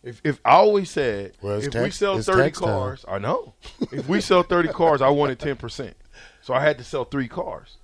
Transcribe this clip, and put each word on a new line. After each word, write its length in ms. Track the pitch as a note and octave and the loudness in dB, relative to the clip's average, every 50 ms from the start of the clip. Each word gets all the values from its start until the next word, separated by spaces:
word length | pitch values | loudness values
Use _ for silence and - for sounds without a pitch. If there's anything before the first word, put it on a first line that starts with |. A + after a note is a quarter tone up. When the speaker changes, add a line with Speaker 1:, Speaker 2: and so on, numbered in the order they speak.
Speaker 1:
If, 200 | - B2 A#2 - _ | -16 -16 -18 -6 _
if 160 | D3+ C3+ - _ | -4 -4 0 _
I 60 | A#2+ C#3+ | 6 8
always 360 | E3+ G#3 G#3+ G#3 G3+ F#3+ - | 8 8 6 4 2 -2 -2
said, 440 | - D#3+ C#3+ A#2+ G#2 G2+ G2 F#2+ - _ | -4 -2 -2 0 -2 -4 -8 -10 -14 _
Speaker 2:
Well, 160 | - G2+ G#2 | -6 -6 -4
it's 100 | G#2+ G#2+ | -4 -4
Speaker 1:
if 60 | - G#2+ | -4 -2
we 40 | A2+ | -2
Speaker 2:
tax, 160 | A#2+ D3 - | -2 -2 -2
Speaker 1:
sell 200 | - G3+ G3 F#3+ | -2 -2 -2 0
Speaker 2:
it's 80 | G3+ - | -2 0
Speaker 1:
thirty 180 | - F#3+ F#3 C#3 | 2 4 4 4
Speaker 2:
tax 160 | D#3 - - | 2 0 -2
time. 80 | - - | -2 -2
Speaker 1:
cars, 360 | G#2 F#2+ B2+ B2+ C3+ - - | -2 -2 -4 -6 -8 -10 -10
I 120 | - F#2 G2 | -8 -8 -6
know. 340 | G2+ B2 E3 B4+ - - - _ - - - - - - | -4 -4 -4 -4 -6 -10 -20 _ -20 -20 -8 -8 -8 -6
If 160 | - - - | -6 -8 -4
we 140 | C3+ F3+ G3+ | -2 -2 -2
sell 220 | - - F#3 F3+ F3 | 2 2 2 2 2
thirty 260 | - F3+ F3 E3 D#3+ | 2 2 0 0 0
cars, 320 | D#3+ - E3+ E3 D3+ C3+ | 0 2 2 2 4 4
I 80 | C3 C3+ | 4 2
wanted 280 | D3 C#3+ D3 C#3 C3 A#2+ | 4 4 2 0 -2 -4
ten 180 | - C3+ C3+ | -6 -8 -6
percent. 380 | A#2+ - A#2 - - C3 F#2+ - _ - _ - - - - _ _ | -6 -10 -12 -10 -10 -12 -12 -12 _ -20 _ -20 -20 -20 -20 _ _
So 120 | _ - C3 | _ -4 -2
I 80 | C3 | 0
had 160 | D3 D3+ D3+ | 2 0 0
to 60 | B2 A#2+ | -2 -8
sell 180 | - - C#3 A#2+ | -8 -6 -6 -6
three 240 | - - C#3 C3 | -4 -4 -4 -4
cars. 500 | A2+ - E3 C#3+ A2 G#2 - - - - - | -4 -6 -8 -8 -8 -10 -14 -16 -20 -20 -20